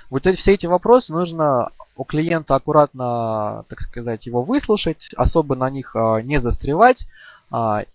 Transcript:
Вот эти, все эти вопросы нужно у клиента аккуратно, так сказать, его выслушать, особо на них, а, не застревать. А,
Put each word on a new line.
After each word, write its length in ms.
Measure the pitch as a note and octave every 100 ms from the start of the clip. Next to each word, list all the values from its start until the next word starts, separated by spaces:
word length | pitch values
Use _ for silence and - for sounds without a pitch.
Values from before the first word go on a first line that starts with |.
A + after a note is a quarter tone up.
| -
Вот 160 | C3 F#3
эти, 100 | F#3
все 160 | -
эти 140 | G3 E3+
вопросы 440 | F3+ A3 B3 -
нужно 600 | D#3 F3 E3 D3+ B2+ G#2+ - - -
у 60 | C3
клиента 500 | D3+ E3 E3 D3 C3+
аккуратно, 1120 | - D3+ D3 B2+ B2 A#2+ A2+ A2 G#2+ G#2+ -
так 140 | -
сказать, 440 | - - A#2+ A2+ -
его 160 | A#2+
выслушать, 680 | C#3 C#4 - G#3 E3 D#3 - -
особо 380 | B2 E3 D3 B2+
на 140 | C3
них, 260 | C#3 - A2+
а, 240 | A2+ A2
не 180 | A#2+ D3
застревать. 680 | A#2 A2+ C3+ D#3 A#3+ - - - - - _
А, 320 | A#2+ A2+ G#2 -